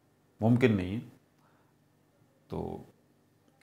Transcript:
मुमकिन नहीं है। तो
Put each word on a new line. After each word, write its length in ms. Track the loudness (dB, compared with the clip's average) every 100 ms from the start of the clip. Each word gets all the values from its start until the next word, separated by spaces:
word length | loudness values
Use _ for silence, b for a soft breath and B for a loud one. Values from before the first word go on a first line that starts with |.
| _ _ _ _
मुमकिन 340 | 2 4 4 2
नहीं 180 | -2
है। 60 | -8 -10 -20 _ _ b b b _ _ _ _ _ _ _ _
तो 360 | -10 -8 -12 -16 _ _ _ _ _ _ _